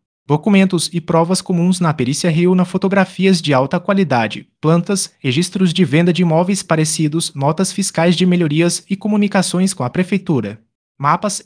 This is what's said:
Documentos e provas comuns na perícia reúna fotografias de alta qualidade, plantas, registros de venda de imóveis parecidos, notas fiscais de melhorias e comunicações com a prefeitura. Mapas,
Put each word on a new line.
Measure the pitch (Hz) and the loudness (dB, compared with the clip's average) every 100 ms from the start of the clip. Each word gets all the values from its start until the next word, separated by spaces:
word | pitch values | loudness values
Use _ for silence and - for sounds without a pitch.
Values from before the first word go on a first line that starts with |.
| _ _ - | _ _ -2
Documentos | 151 214 196 190 175 - | 0 2 2 2 0 -4
e | 175 | -6
provas | 156 165 170 185 | 0 2 2 0
comuns | - 175 175 180 | -2 0 0 2
na | 170 | 0
perícia | 156 123 147 180 | 0 -2 -2 0
reúna | 156 175 185 180 | 2 4 2 2
fotografias | 185 196 196 185 - 190 180 | 0 0 0 0 0 2 2
de | 147 | 2
alta | 131 135 180 | 0 2 -2
qualidade, | 180 196 170 123 110 - - _ | -2 0 2 0 0 -4 -14 _
plantas, | 151 170 170 196 - _ | 0 2 0 -4 -6 _
registros | 135 127 180 196 185 156 | -2 -2 -2 0 0 2
de | 175 | 2
venda | 147 175 | 2 2
de | 170 | 2
imóveis | 180 160 180 196 | 2 2 0 -2
parecidos, | - 160 156 - 151 160 - 139 | -2 -2 -2 -2 -2 -2 -6 -4
notas | 139 160 190 | -2 -2 -4
fiscais | - 190 - 170 165 | -4 -6 -2 0 2
de | 180 | 2
melhorias | 180 160 151 175 175 - | 0 0 0 0 -2 -6
e | 196 | -6
comunicações | 208 208 208 202 180 180 190 - | -2 0 0 0 0 0 -2 -2
com | |
a | 123 | -4
prefeitura. | - 180 196 190 143 104 113 _ _ _ - | -4 -2 -2 -2 -2 -2 -10 _ _ _ -6
Mapas, | 139 165 208 196 | -2 0 -2 -8